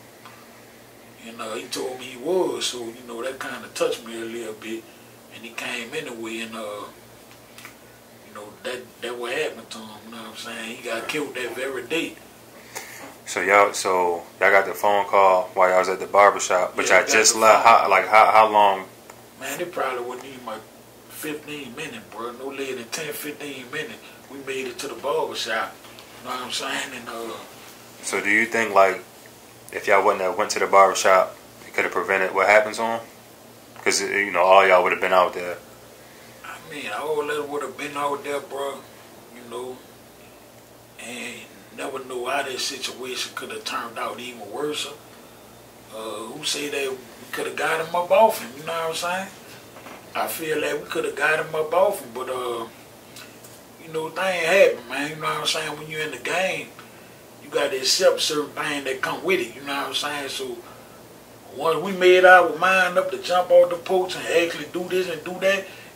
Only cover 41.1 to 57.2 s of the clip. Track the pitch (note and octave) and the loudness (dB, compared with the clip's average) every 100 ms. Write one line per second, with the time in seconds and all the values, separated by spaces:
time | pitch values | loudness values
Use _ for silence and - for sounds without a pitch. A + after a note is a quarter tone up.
41.1 | A#2+ A#2 A2 G#2+ - - A#2 C#3+ C3 B2+ | -12 -12 -14 -18 -20 -20 -12 -10 -10 -8
42.1 | B2+ B2 C#3+ C3+ B2 - C3 - A#2 B2+ | -8 -4 -4 -4 -6 -6 -6 -10 -10 -10
43.1 | A#2+ - - B2+ A2 - B2+ A#2 A2 - | -8 -8 -10 -10 -10 -8 -8 -8 -8 -8
44.1 | A#2+ B2 A#2 G2+ A2+ D3 D3 - - - | -8 -12 -14 -12 -6 -4 -4 -8 -12 -20
45.1 | - - - - - - - - A2 A2 | -20 -20 -20 -20 -20 -20 -20 -16 -12 -10
46.1 | G#2 A2+ D3 D3+ D3 D3 C#3 C3+ B2 - | -10 -12 -8 -6 -4 -4 -4 -6 -6 -14
47.1 | - - D3+ - C3+ D3+ D#3+ E3 F3 F3 | -20 -12 -8 -6 -4 -2 -2 -2 -2 4
48.1 | G3 A3 - A#2 C#3 D#3 E3 E3 D#3+ F3 | 6 6 4 -8 -12 -8 -4 -4 -4 -4
49.1 | F#3 F#3+ - - - - - - - - | -4 -6 -12 -20 -20 -20 -20 -18 -18 -10
50.1 | - - - D#3+ D3+ E3 D3 - E3 D3 | -6 -4 -4 -4 -2 -2 -4 -4 -4 -4
51.1 | C#3 D3 D#3 D#3 D#3 D#3 - - - B2 | 0 0 0 -2 -4 0 4 4 0 -8
52.1 | A#2 B2+ B2+ B2 A#2 A#2 - - - - | -8 -6 -4 -4 -6 -8 -14 -20 -20 -20
53.1 | - - - - - - - D#3+ D#3 D#3 | -20 -20 -20 -20 -20 -20 -20 -10 -8 -6
54.1 | E3+ F#3+ F3 D#3+ F#3+ E3 - - C3+ D3 | -4 -2 0 4 6 6 4 -6 -6 -6
55.1 | D#3 D#3 D3+ D#3 E3 D#3 D3+ D#3 D#3 D3+ | -4 -4 -4 -2 -4 -4 -10 -10 -8 -8
56.1 | B2 - E3 F#3+ D#3+ - - - - - | -8 -4 -2 -2 -4 -10 -16 -20 -20 -20
57.1 | - | -20